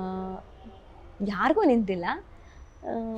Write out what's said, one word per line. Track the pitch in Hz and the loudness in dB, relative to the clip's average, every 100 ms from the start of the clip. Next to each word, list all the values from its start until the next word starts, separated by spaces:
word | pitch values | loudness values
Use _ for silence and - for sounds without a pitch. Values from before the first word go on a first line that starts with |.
| 185 185 190 185 - - - - - - - - 202 | -6 -6 -8 -10 -14 -20 -20 -20 -20 -20 -16 -6 -4
ಯಾರಿಗೂ | 185 220 208 | 0 2 6
ನಿಂತಿಲ್ಲ. | 349 233 202 185 175 330 - - - - - - - | 6 6 4 -2 -2 -4 -8 -20 -20 -20 -20 -14 -8
ಆ, | 226 226 | -6 -6